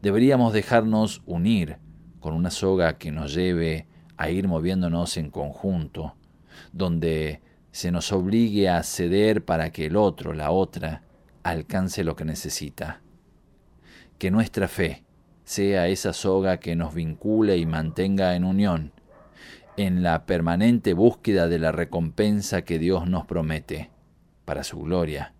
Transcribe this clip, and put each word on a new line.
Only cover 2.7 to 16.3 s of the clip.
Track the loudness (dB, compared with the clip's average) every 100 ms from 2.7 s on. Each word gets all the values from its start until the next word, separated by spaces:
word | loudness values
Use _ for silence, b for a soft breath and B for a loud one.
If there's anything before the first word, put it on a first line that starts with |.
| 4 2 0
que | -8
nos | -6 -4
lleve | -2 0 0 0 -2 -8 B B -8
a | -4
ir | -2 0
moviéndonos | 0 0 0 0 -2 -2 -4
en | -6
conjunto, | -6 -8 -6 -4 -2 -4 -8 -12 -12 B B B B B
donde | -6 -2 0 0 -2 -4 -8 b b b
se | -8 -4
nos | -2 -2
obligue | -2 2 2 2 2 2
a | 2
ceder | -2 -2 2 4 4 2
para | 0 -2 -2
que | -4 -2
el | 2
otro, | 2 0 -8
la | -4 0
otra, | 0 0 -4 -8 -8 _ _ _ _
alcance | -6 -4 -4 -2 -2 -2
lo | -4 -4
que | -6
necesita. | -6 -8 -8 -10 -10 -12 -12 _ _ _ _ _ _ _ _ B B B _
Que | 0
nuestra | 2 0 0 -2
fe | 0 -2 -4 _ _ _ _
sea | -10 -2 0 2 2
esa | 0 -2
soga | -2 2